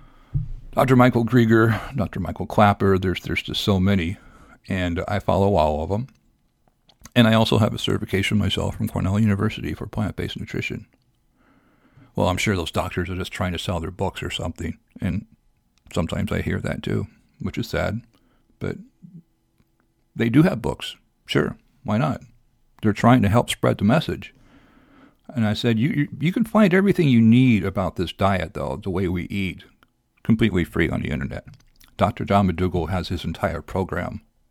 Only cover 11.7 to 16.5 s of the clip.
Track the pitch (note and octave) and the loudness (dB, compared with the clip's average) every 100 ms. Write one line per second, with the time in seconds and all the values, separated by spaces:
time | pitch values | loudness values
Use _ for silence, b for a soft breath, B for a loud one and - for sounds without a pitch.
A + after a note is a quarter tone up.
11.7 | b b b b - F#2 F2+ A2+ F#2+ E2 | b b b b -2 -2 0 -2 -2 -4
12.7 | F2+ F2 - F2+ F#2 F#2+ - F#2 E2+ - | -4 -4 -4 -6 -6 -8 -6 -4 -4 -4
13.7 | F2 E2 F2+ F#2+ - E2+ - F2 - E2+ | -6 -6 -6 -6 -6 -8 -8 -8 -8 -10
14.7 | - _ - F#2 G2 - _ _ _ _ | -10 _ -8 -4 -4 -8 _ _ _ _
15.7 | _ - - E2 - F#2 F2 F2 | _ -10 -6 -4 -4 -4 -4 -4